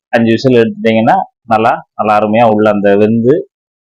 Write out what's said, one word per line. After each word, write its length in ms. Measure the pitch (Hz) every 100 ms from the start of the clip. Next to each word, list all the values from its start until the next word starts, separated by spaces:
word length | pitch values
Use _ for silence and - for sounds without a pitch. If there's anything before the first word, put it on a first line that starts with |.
| _
அஞ்சு 220 | 123 113
விசில் 280 | 113 131 120
எடுத்துட்டீங்கன்னா 580 | 113 104 110 110 117 190 - _
நல்லா, 300 | - 110 113 156 -
நல்லா 200 | - 107 107
அருமையா 320 | 107 110 120
உள்ள 200 | 107 107
அந்த 260 | 104 101 101
வெந்து 380 | 107 117 117 165 - _ _ _ _ _